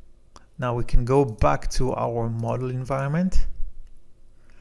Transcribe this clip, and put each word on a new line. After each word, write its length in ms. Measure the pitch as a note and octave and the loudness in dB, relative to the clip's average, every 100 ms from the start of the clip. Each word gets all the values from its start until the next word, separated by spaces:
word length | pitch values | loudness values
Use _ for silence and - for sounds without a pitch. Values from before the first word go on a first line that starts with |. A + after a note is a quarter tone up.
| - - _ - - - | -20 -20 _ -20 -20 -10
Now 160 | B2 | -6
we 80 | A#2+ | -4
can 220 | A#2 B2+ | 4 4
go 200 | A#2+ C3+ | 6 2
back 460 | C3+ G#2+ D3 C#3+ - | 2 0 0 0 -2
to 200 | - B2+ | 0 0
our 340 | A#2+ A#2+ A#2 A#2 | -2 -4 -4 -4
model 420 | A2+ A2+ A#2+ B2+ | -4 -6 -6 -6
environment, 760 | B2+ B2+ C3+ C#3 D#3 F#3 - - - - - - - - - - - - - | -8 -6 -6 -4 -2 4 4 4 2 -4 -4 -14 -18 -20 -20 -20 -20 -20 -20